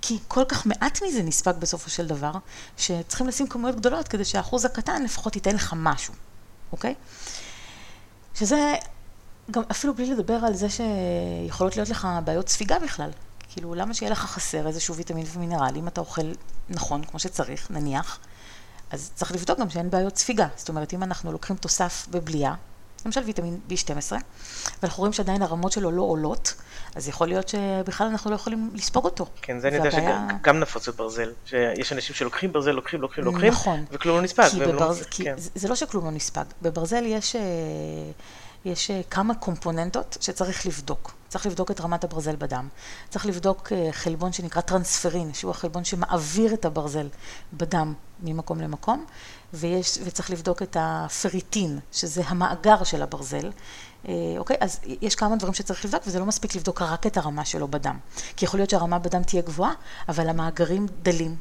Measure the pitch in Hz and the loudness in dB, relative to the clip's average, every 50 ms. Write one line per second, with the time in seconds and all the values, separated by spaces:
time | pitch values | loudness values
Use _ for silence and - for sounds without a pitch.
0 | - - 233 208 - - - 254 262 262 269 - - 214 - - - 285 - - | -2 -2 -4 -4 -4 0 4 4 4 4 2 2 2 2 2 4 2 0 2 2
1 | 403 381 302 240 175 160 156 - - 185 175 165 165 160 - 165 - - - - | 0 0 2 2 2 2 2 4 4 4 2 2 0 -2 -2 -2 -4 -6 -4 -2
2 | 170 156 160 143 143 147 156 190 - - - - - - - - - - 180 170 | 0 -2 0 0 0 -2 -2 -4 -8 -10 -16 -16 -16 -16 -6 -4 -2 0 0 -2
3 | 170 - - - 254 254 240 - 277 - - 240 233 247 254 220 214 247 247 330 | -2 -4 -2 0 0 0 2 0 -2 -2 -2 -2 0 0 0 2 2 2 2 2
4 | 302 - - 202 202 - - 196 185 - - 165 214 247 - 233 220 - - 330 | -2 -2 0 0 0 2 0 0 0 2 0 2 2 2 0 0 -2 0 0 0
5 | 269 226 - - - 220 - 208 - 196 202 202 - - 165 165 160 156 147 - | 0 0 -2 -2 -2 -2 -2 2 2 2 2 4 0 0 -2 2 2 2 2 2
6 | - - - - - - - - - - - - - - - - - 226 285 - | -2 -8 -10 -12 -16 -16 -16 -18 -18 -18 -16 -14 -8 -6 -6 -2 -2 -2 -4 -4
7 | - - - - - - - - - - - - - - - - - - - - | -10 -20 -14 -12 -12 -10 -10 -12 -12 -12 -14 -14 -16 -16 -16 -16 -16 -18 -18 -18
8 | - - - - - - - - 220 202 269 294 294 294 285 - - - - - | -20 -20 -20 -20 -14 -8 -2 0 2 4 4 4 4 4 2 0 -2 -8 -12 -14
9 | - - - - - - - - - - 214 233 226 - 214 - - 285 262 226 | -14 -16 -18 -18 -16 -18 -18 -16 -10 -2 -2 -2 0 0 -2 0 0 0 0 0
10 | 254 254 269 226 180 165 226 233 226 226 208 185 202 202 202 - 233 220 208 190 | 0 0 2 0 2 2 2 2 4 2 2 2 0 0 0 0 0 0 0 0
11 | 180 180 175 175 175 175 170 170 170 170 - - 180 190 - 214 208 214 226 - | 0 0 0 0 0 -2 -2 -4 -4 -4 0 2 2 2 2 0 -2 0 -2 -2
12 | - 185 175 170 160 160 160 170 190 - - - 214 196 - 370 359 285 - - | -2 0 0 0 0 0 0 0 2 2 2 2 6 4 4 4 4 0 -2 -4
13 | 147 151 151 - - - - - - - - 180 170 170 170 175 190 214 226 - | -4 -6 -6 -10 -12 -14 -14 -16 -16 -12 -10 -8 -6 -6 -2 -2 -2 0 0 -2
14 | 214 208 214 196 202 185 - 185 - - - 156 151 156 156 165 - - 165 156 | 0 0 0 0 0 -4 -4 -4 -4 -2 -2 0 0 0 0 0 -2 -2 -2 -4
15 | 170 - 170 160 160 156 160 175 175 170 175 156 139 127 135 151 165 170 - - | -4 -4 -4 -4 -4 -4 -4 -4 -2 0 2 2 2 2 0 0 -4 -4 -4 -4
16 | 165 - - 165 165 156 - - - - - - - - 185 165 - - 147 143 | -6 -2 -2 -2 -2 -2 -4 -6 -4 -2 0 0 0 0 -2 -2 0 0 0 -2
17 | 151 - - 160 - 185 - - 147 123 135 - - - - 151 147 147 135 139 | -2 -4 -4 -4 -6 -4 -2 -2 -2 -2 -2 -6 -4 -4 -2 -2 0 0 0 0
18 | - - - - - - - - - - - - - - - - - - - 143 | 0 -2 -6 -10 -14 -18 -18 -18 -18 -18 -18 -18 -18 -18 -16 -14 -12 -8 -8 -8
19 | - - - - 175 - 180 180 180 - 320 - 240 185 - 175 170 180 185 185 | -8 -8 -6 -6 -6 -4 -4 -4 2 2 2 2 2 -2 0 -2 -2 2 2 2
20 | 190 196 - - - - 247 214 190 147 - - - - 165 156 151 - - 180 | 2 2 0 0 0 2 4 4 2 2 0 -8 -8 -4 -4 -4 -2 -4 -4 -4
21 | 190 185 175 - - 165 156 160 - - 196 190 - 165 - - 185 175 - - | -2 -2 -2 -4 -4 -4 -4 -6 -4 -4 -4 -4 0 -2 2 2 2 0 0 -6
22 | - - 180 175 160 156 156 147 143 135 135 - - - - - - - - - | -8 -4 -4 -2 -2 0 0 2 2 2 0 -2 -10 -14 -16 -16 -16 -18 -14 -6
23 | - 226 226 269 254 220 208 - 170 170 170 190 - - 185 180 - - 147 147 | -4 -2 0 0 0 0 -2 -2 -2 -2 -4 -6 -6 -4 -2 -2 0 0 -2 -2
24 | - - - 113 - - - - - - - - - - - - - 175 - - | -2 -2 -4 -4 -4 -6 -12 -16 -16 -12 -10 -6 -6 -6 -4 -2 -2 -2 0 2
25 | 185 208 214 - 202 185 190 202 196 170 165 170 175 190 196 214 196 170 165 180 | 0 0 2 2 2 2 2 2 2 2 0 0 0 0 2 2 0 2 2 2
26 | 196 196 165 156 156 151 - - - - - - - - - - - - - 170 | 2 2 2 2 2 2 2 2 0 0 -2 -4 -12 -14 -10 -10 -10 -8 -8 -8
27 | 135 139 143 - 170 165 180 190 190 - - 208 196 196 190 190 185 185 - - | -8 -6 0 0 2 2 2 0 0 0 -2 0 0 0 0 0 0 -2 0 0
28 | 208 226 220 208 - 214 214 208 - 226 220 226 220 220 196 214 - - - 254 | 0 2 2 0 0 0 -2 0 0 -2 -2 -2 -2 -4 -4 -2 -2 4 4 4
29 | 254 - - - 180 - - - - - 123 123 123 139 143 147 156 147 139 156 | 4 4 0 0 -4 -4 -6 -10 -6 -4 -4 2 2 2 4 6 4 6 6 6
30 | 160 180 185 202 - 202 202 202 - 151 143 160 156 - - 117 - - 110 110 | 4 4 2 2 0 -2 -2 4 6 6 8 6 4 0 -2 -4 -4 -4 -4 -4
31 | 117 113 110 117 117 113 117 - - - 131 123 120 117 101 - 127 - 151 131 | -4 -4 -2 -2 -4 -4 -4 -10 -10 -2 2 2 4 4 2 0 -2 -2 -2 -2
32 | - - 143 - 135 123 - - 185 190 160 156 139 147 143 131 127 - - 156 | -4 -4 -2 -2 -2 -2 0 0 -2 2 0 2 2 4 2 2 0 -2 -4 -2
33 | 131 135 - - - - 180 175 180 220 240 - - 202 170 156 151 143 - 139 | -2 -2 -2 0 0 0 2 6 6 6 6 6 4 2 2 2 0 -4 -4 0
34 | - 170 170 170 180 180 - - 226 - - 185 139 - 160 143 160 160 175 170 | 2 4 6 6 4 4 6 8 8 8 8 6 4 4 6 6 4 4 4 0
35 | 160 - - - 185 151 135 131 165 - - 190 190 196 240 254 311 294 - 202 | -2 -6 -4 -2 -2 -2 -2 -2 -6 -8 -6 -4 -2 0 0 0 0 0 -2 -2
36 | 165 160 156 151 - - - - - - - - 170 165 160 165 165 165 226 240 | -2 -2 -2 -2 -4 -4 -2 -4 -4 -6 -8 -2 -2 0 0 0 0 2 2 2
37 | 240 226 220 220 214 - - 233 208 185 175 165 160 156 156 156 151 156 156 156 | 2 2 0 0 0 -2 -2 0 -2 0 -2 -2 -2 -4 -4 -4 -4 -4 -6 -6
38 | 156 151 156 - - - - - - - - - - 190 175 - - - 202 190 | -8 -10 -10 -12 -14 -16 -16 -16 -18 -18 -18 -10 -6 -6 -2 -2 -2 -2 -2 -4
39 | 175 - - 190 196 220 226 - - - 175 160 - 175 165 160 170 180 - - | -4 -2 0 2 2 2 0 0 -2 -4 -4 -2 -2 -2 0 0 -2 0 -2 -4
40 | - - - - - - 185 - 190 185 190 - - 190 160 143 139 143 147 - | -4 -4 -6 -4 -4 -4 0 0 -2 -2 0 -2 -2 -4 -4 -4 -4 -2 -2 -2
41 | - - - - - - - 190 - 208 180 160 185 180 202 - 165 170 175 170 | -2 -4 -8 -14 -18 -8 -8 -4 -2 -2 0 0 0 0 0 -2 0 0 0 0
42 | - 175 165 160 151 156 151 147 147 127 131 127 131 139 - - - - - - | 0 -2 -2 -2 -2 -2 -2 -2 -2 -2 -2 -4 -4 -6 -10 -14 -14 -14 -14 -12
43 | - - - 190 - 208 185 175 170 190 190 - - - 214 185 170 160 147 - | -12 -8 -6 -2 -2 0 -2 2 2 2 2 2 0 -2 0 0 0 0 0 -2
44 | - 175 165 160 175 185 175 - 175 165 - 165 - - 180 190 175 - - - | -2 -2 0 0 0 -2 -2 -2 -4 0 0 0 2 4 2 2 2 2 0 2
45 | - 175 - 180 170 156 143 - - 185 175 - - 170 156 175 175 - - 175 | 2 0 0 0 -2 -2 -4 -4 -4 -4 -4 -2 -4 -2 -2 -2 -2 -2 0 0
46 | 165 - - 170 156 151 156 202 226 226 220 214 - 165 151 156 147 151 139 156 | 0 2 2 2 2 2 2 4 4 4 4 2 0 0 0 0 -2 0 -2 -2
47 | 147 147 - - - - - - - - - 147 175 160 - 170 156 156 151 - | -2 -2 -6 -10 -12 -12 -12 -12 -12 -12 -4 -2 0 2 2 2 2 2 -2 -6
48 | - - - - 175 160 156 160 165 - 165 160 160 151 151 147 - - 240 302 | -10 -16 -14 -8 -4 -4 -4 -4 -2 -2 -4 -2 -2 -4 -6 -4 2 2 2 2
49 | 320 - - - - - - - - - - 156 160 170 175 185 180 - - - | 0 -10 -16 -16 -16 -16 -16 -18 -16 -14 -8 -4 0 2 2 2 2 0 -2 -2
50 | 190 180 - - 175 - 185 170 160 185 175 - 196 185 - 175 160 160 160 160 | -4 -4 -4 -4 -4 -4 -4 -2 0 0 0 0 0 -2 0 0 0 2 0 -2
51 | 160 156 - - - 190 - 185 - - - 214 190 160 143 143 - - - - | -4 -4 -4 -2 -2 0 0 -2 -2 0 0 0 0 0 0 -4 -6 -6 -4 -4
52 | - 165 151 180 175 - - 175 180 180 - 175 - 214 214 208 185 - - 151 | -4 -2 0 0 0 0 2 2 4 2 2 4 8 8 10 10 8 2 2 0
53 | 143 135 151 143 143 131 143 143 151 196 196 - - - - - - - - - | 0 -2 -4 -6 -6 -4 -4 -4 -4 -6 -8 -10 -12 -14 -14 -14 -16 -18 -18 -14
54 | - - 180 170 170 165 165 170 170 - - - 214 190 - - - - - - | -6 -4 -2 -2 0 0 -2 -2 0 0 4 4 4 2 2 -4 -4 -4 -4 -2
55 | - 202 - - 214 208 220 226 190 190 185 - - - 190 - - 202 202 - | 0 0 2 4 4 4 4 4 2 0 0 0 0 -2 -2 -2 -2 0 0 0
56 | - 208 175 180 185 208 220 - - 208 - 185 - 190 175 - 180 160 165 - | 0 0 0 0 2 2 0 0 0 -2 -2 0 0 0 0 0 0 0 0 2
57 | - 170 - 190 151 151 147 151 151 - - 160 147 139 143 147 139 139 135 131 | 2 2 2 4 2 2 -2 -2 -2 -2 -2 -2 -2 0 0 0 0 -2 -2 -4
58 | - - - - - - - - 196 175 - 196 196 196 202 185 170 170 175 175 | -8 -10 -10 -8 -8 -8 -2 0 0 2 4 2 4 4 4 4 4 4 2 2
59 | 170 175 180 180 180 - - 180 170 170 151 151 185 262 - - - - - - | 2 2 4 4 6 6 6 4 4 2 0 2 2 2 2 -2 -6 -10 -6 -4
60 | - - 160 156 165 160 165 165 160 165 160 - 170 - 185 190 208 196 190 - | -2 -2 2 2 2 4 4 4 2 2 4 2 2 4 4 2 2 0 -2 0
61 | 170 180 170 165 165 160 165 165 | 2 4 4 4 2 0 -2 -4